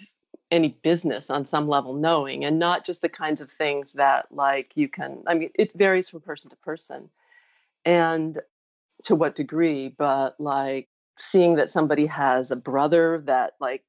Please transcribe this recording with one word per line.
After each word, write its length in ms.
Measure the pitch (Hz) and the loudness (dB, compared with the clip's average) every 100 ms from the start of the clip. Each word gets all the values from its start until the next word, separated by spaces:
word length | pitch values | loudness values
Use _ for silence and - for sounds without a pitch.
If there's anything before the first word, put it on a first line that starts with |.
| - _ _ - _ | -18 _ _ -20 _
any 180 | 170 156 - | 0 0 0
business 460 | 156 170 160 117 - | 0 0 0 -4 -4
on 160 | 139 139 | -6 -2
some 220 | 156 147 | -2 0
level 260 | 143 127 | 0 -2
knowing, 500 | 139 160 160 135 135 | -2 0 0 0 -4
and 140 | 143 160 | -2 0
not 260 | 170 175 - | 2 0 -4
just 160 | 170 | -6
the 80 | 170 | -6
kinds 300 | - 160 151 | -4 -6 -6
of 120 | 143 | -8
things 420 | - 151 143 143 | -6 -4 -4 -6
that, 320 | 143 139 135 - | 0 2 2 -2
like, 400 | 143 139 139 127 - | -2 -2 -2 -6 -4
you 120 | 139 | -4
can, 340 | - 139 127 - | -4 -12 -10 -2
I 80 | 165 | -2
mean, 160 | 160 - | -2 -2
it 160 | 214 175 | -2 2
varies 340 | 196 185 180 | 2 2 -2
from 120 | 165 | -12
person 280 | 170 147 139 | -14 -16 -16
to 60 | - | -18
person 520 | - 160 - 135 - _ _ _ _ _ _ _ 165 | -12 -12 -12 -18 -18 _ _ _ _ _ _ _ 2
and 520 | 175 165 165 160 156 - _ _ _ _ _ - | 4 4 0 -4 -6 -14 _ _ _ _ _ 0
to 100 | 175 | 2
what 200 | 151 - | 2 -2
degree, 520 | 139 156 165 143 131 | -6 0 0 0 -6
but, 500 | 127 147 135 135 - | -4 -2 0 -2 -4
like, 480 | 147 139 135 135 - _ _ _ | -4 -4 -2 -6 -10 _ _ _
seeing 380 | - 190 175 160 | 0 4 6 4
that 160 | - | 2
somebody 340 | 170 156 151 151 | 0 0 2 0
has 440 | 147 139 127 127 | 0 0 0 0
a 40 | 127 | -6
brother 680 | 135 135 147 170 165 165 143 | -4 0 2 4 2 0 0
that, 280 | 131 120 - | 0 0 -4
like, 240 | 135 131 | -8 -8